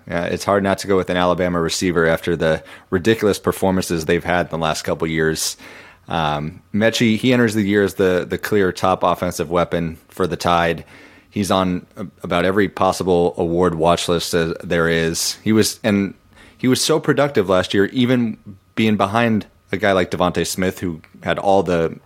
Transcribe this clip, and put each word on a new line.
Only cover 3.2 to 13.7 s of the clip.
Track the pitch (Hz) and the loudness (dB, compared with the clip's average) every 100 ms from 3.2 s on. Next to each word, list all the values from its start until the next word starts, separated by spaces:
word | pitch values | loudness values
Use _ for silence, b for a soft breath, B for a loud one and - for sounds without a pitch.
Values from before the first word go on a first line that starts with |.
| 104 92 | 2 0
performances | - - 95 92 - 85 78 | -2 -2 0 0 -2 -4 -2
they've | 85 | -2
had | 87 87 82 | 0 -2 -2
in | |
the | 82 | -2
last | 80 78 | -2 -2
couple | - 80 85 | -4 -4 -2
years. | 80 80 80 - - B B B B - | 0 0 0 -6 -8 B B B B -6
Um, | 85 78 76 78 90 _ | -4 -2 -4 -8 -12 _
Metchie, | 101 110 110 120 107 | 0 0 2 2 2
he | 127 | 2
enters | 123 120 107 | 2 2 2
the | |
year | 98 104 | 2 2
as | 98 - | 2 2
the, | 95 90 85 | 2 2 -2
the | 90 | -6
clear | - 107 92 | -2 0 0
top | - 92 92 | 0 0 2
offensive | 92 87 90 - 80 | 0 0 -2 -4 -2
weapon | 87 85 87 82 80 _ | -2 0 -2 -4 -8 _
for | - 90 | -4 -4
the | 82 | -2
Tide. | 87 85 85 80 - B B B B | 0 2 2 -2 -8 B B B B
He's | 104 92 | -6 0
on | 95 92 90 - - | 0 0 -2 -6 -16
a-, | 95 - | -16 -12
about | 90 87 87 | -4 0 2
every | 98 95 | 2 0
possible | - 95 90 90 87 87 - | 2 0 0 2 2 2 0
award | 85 85 92 | -2 2 0